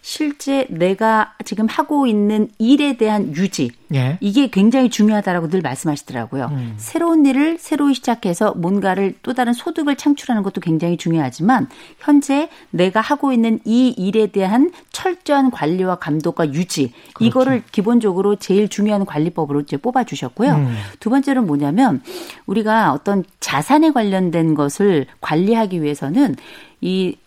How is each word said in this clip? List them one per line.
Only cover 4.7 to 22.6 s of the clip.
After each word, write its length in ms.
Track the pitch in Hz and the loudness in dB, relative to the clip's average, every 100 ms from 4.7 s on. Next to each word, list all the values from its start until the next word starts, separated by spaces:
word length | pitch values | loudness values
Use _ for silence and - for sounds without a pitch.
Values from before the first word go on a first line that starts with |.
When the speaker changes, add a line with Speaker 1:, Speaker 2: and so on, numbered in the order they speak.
| 262 254 | 4 2
Speaker 1:
중요하다라고 640 | - 214 214 202 175 165 | 4 2 2 0 -2 0
늘 100 | 185 | -2
말씀하시더라고요. 840 | 151 131 165 147 - 127 113 135 127 | -2 -4 -4 -4 -6 -8 -6 -6 -4
Speaker 2:
음. 240 | 147 120 110 | -4 -6 -10
Speaker 1:
새로운 480 | 107 330 339 330 277 | -8 -4 0 4 4
일을 320 | 262 302 330 | 4 0 -2
새로 320 | - 302 294 | -4 -2 0
시작해서 640 | 269 - 233 196 170 214 | 0 -2 -2 -2 0 -2
뭔가를 600 | - 170 202 190 185 196 180 | 0 -2 0 0 0 -2 -4
또 120 | - | -8
다른 180 | 254 240 | -4 -2
소득을 440 | 240 - 349 294 277 | -2 -4 -4 -2 0
창출하는 460 | - - - 226 | 0 0 0 -2
것도 200 | 196 196 | -2 -4
굉장히 340 | 175 160 170 170 | -2 0 0 -2
중요하지만 720 | - 165 135 - 170 254 131 - - - | 0 0 -2 -2 0 2 0 -8 -20 -12
현재 500 | - 294 277 277 311 - - | 2 2 4 -2 -2 -8 -12
내가 320 | 165 180 190 | 0 0 0
하고 300 | 220 285 277 | -2 -2 0
있는 260 | 254 226 220 - | 2 2 0 0
이 220 | 226 254 | 2 2
일에 380 | - 185 220 208 | 0 -2 0 0
대한 440 | 202 190 226 320 - _ | 0 0 2 2 0 _
철저한 600 | - 381 359 - 285 165 | -6 -4 -4 -2 2 2
관리와 460 | - 147 180 185 175 | 0 -2 0 0 -2
감독과 580 | 165 151 151 165 160 | -2 -2 -2 0 -2
유지. 380 | 139 180 - 131 - - | 0 -4 -2 -4 -4 -20
Speaker 2:
그렇죠. 120 | - 226 | 0 0
Speaker 1:
이거를 360 | 254 254 262 - | 2 2 0 -2
기본적으로 680 | - 196 240 220 180 202 208 | -4 2 2 2 0 0 0
제일 340 | - 196 208 | 0 2 2
중요한 340 | - 208 208 | 0 0 0
관리법으로 560 | 190 151 160 170 151 143 | -2 -2 -2 -2 -2 -2
이제 160 | 147 139 | -4 -6
뽑아주셨고요. 760 | 233 254 240 143 131 - 247 | -2 -2 -2 -6 -10 -2 0
Speaker 2:
음. 220 | 151 135 113 101 - | 2 0 -4 -8 -8
Speaker 1:
두 100 | - | -2
번째는 360 | 269 269 262 214 | 0 0 0 0
뭐냐면 540 | 147 143 170 262 143 - 359 - - - | 0 0 2 2 0 -6 -16 -16 -16 -4
우리가 480 | 202 | -2